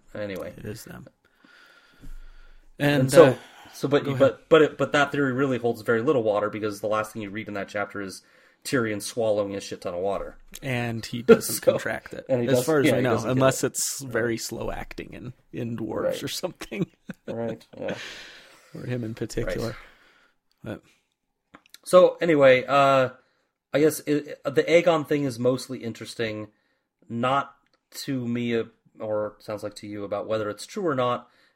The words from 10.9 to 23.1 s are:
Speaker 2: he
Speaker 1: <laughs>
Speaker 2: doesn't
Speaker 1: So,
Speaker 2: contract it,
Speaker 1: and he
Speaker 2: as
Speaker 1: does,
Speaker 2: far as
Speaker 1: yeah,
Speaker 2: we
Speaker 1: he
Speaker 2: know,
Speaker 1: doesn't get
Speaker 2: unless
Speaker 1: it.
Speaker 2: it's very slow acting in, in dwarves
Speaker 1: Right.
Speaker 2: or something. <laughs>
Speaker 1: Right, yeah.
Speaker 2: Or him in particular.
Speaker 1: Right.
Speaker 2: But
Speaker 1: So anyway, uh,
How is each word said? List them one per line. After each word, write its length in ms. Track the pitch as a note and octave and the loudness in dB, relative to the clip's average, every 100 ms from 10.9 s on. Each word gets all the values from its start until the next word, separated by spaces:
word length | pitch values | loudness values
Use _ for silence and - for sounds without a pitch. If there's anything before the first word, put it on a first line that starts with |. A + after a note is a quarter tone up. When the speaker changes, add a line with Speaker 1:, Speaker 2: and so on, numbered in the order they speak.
| A2+ | -6
Speaker 2:
he 180 | - A#2+ | -8 0
Speaker 1:
<laughs> 0 | |
Speaker 2:
doesn't 340 | A#2 A3 - - | 6 6 4 -2
Speaker 1:
So, 160 | - | 0
Speaker 2:
contract 420 | - A2+ A#2+ - | 0 -2 -8 -10
it, 120 | - - | -12 -4
Speaker 1:
and 140 | B2+ | -2
he 60 | A#2+ | 2
Speaker 2:
as 100 | B2 | 2
Speaker 1:
does, 60 | D#3+ | 4
Speaker 2:
far 120 | D3+ | 4
as 80 | C3+ | 4
Speaker 1:
yeah, 60 | |
Speaker 2:
we 60 | A2 | 2
Speaker 1:
he 40 | |
Speaker 2:
know, 120 | B2 | 2
Speaker 1:
doesn't 140 | A2 A#2 | 0 0
get 80 | C3 | 2
Speaker 2:
unless 280 | C3+ C3 | 2 2
Speaker 1:
it. 40 | B2+ | -2
Speaker 2:
it's 340 | - - - | -2 -6 -6
very 340 | C3+ A#2 A#2+ A2+ | -6 -2 -2 -2
slow 320 | - C3 A#2+ | -6 -8 -8
acting 420 | - - - - | -8 -10 -12 -14
in, 180 | - B2 - _ | -14 -16 -18 _
in 240 | C3 A#2+ A2+ | -10 -6 -6
dwarves 280 | A2 - | -6 -2
Speaker 1:
Right. 180 | - - | -2 -2
Speaker 2:
or 60 | C3+ | -6
something. 580 | - F#3 - - G#3+ F3 | -6 -8 -10 -10 -6 -6
<laughs> 40 | _ - - - | _ -20 -16 -10
Speaker 1:
Right, 400 | C#3+ A#2 - - - | -6 -6 -8 -12 -10
yeah. 160 | - - - - - - - - _ | -8 -8 -10 -14 -18 -20 -20 -20 _
Speaker 2:
Or 120 | - - | -12 -6
him 180 | B2 | -6
in 100 | A2+ | -6
particular. 640 | A2+ A#2 - A2 - A#2 - - _ _ _ _ _ _ _ | -6 -6 -4 -4 -4 -4 -8 -16 _ _ _ _ _ _ _
Speaker 1:
Right. 160 | A2+ G#2 | -12 -12
Speaker 2:
But 20 | _ _ _ _ _ _ _ - _ - - | _ _ _ _ _ _ _ -20 _ -20 4
Speaker 1:
So 300 | F3+ F3 - | 8 8 6
anyway, 440 | E3 D3 C3+ B2+ A#2+ | 2 6 8 8 4
uh, 400 | C#3 C#3 C3+ B2+ | 4 6 4 2